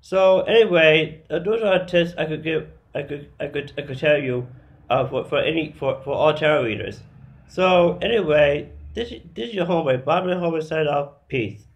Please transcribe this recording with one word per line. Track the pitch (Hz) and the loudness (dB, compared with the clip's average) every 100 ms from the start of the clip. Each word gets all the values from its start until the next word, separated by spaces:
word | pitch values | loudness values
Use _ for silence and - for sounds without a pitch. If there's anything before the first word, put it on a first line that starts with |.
So | - 190 190 190 | -2 2 4 4
anyway, | - 220 220 175 160 156 156 - _ | 4 4 4 6 4 4 2 -6 _
uh, | - | -6
those | 170 226 | -2 -2
are | 214 180 175 | 0 0 2
tips | 175 170 - | 0 0 -2
I | 160 | -6
could | 156 | -4
give, | 156 156 - - _ | -4 -4 -6 -18 _
I | - | -10
could, | 147 147 147 - | -8 -10 -14 -10
I | 143 | -8
could, | 143 139 - | -6 -8 -10
I | |
could | 139 131 | -10 -4
tell | 160 147 | 2 2
you, | 135 123 127 - - - - | 2 -4 -6 -14 -20 -20 -2
uh, | 127 131 | 0 0
for, | 131 | -4
for | - 143 | -2 -2
any, | - 160 151 | 0 -2 -4
for, | - 139 - | -4 -4 -4
for | - | -4
all | 139 151 | 2 2
tarot | 151 151 147 | 2 2 2
readers. | 120 104 95 - - - - - - | 0 -4 -8 -12 -18 -20 -20 -20 -16
So | - 185 180 175 170 | -2 2 4 4 2
anyway, | 202 226 170 151 147 147 - - - | -2 -2 2 4 4 2 -4 -16 -14
this, | - 233 247 - | -10 -10 -10 -18
this | - 240 | -12 -8
is | |
your | 208 170 | -4 0
homeboy, | 170 143 127 | 0 0 -2
Bobby | 135 170 185 | 0 -2 0
Homer | 185 175 165 | -2 -2 -4
signing | 156 160 151 | -4 -2 0
off. | 143 143 - _ | -2 -4 -10 _
Peace. | 135 107 - - | -6 -6 -8 -20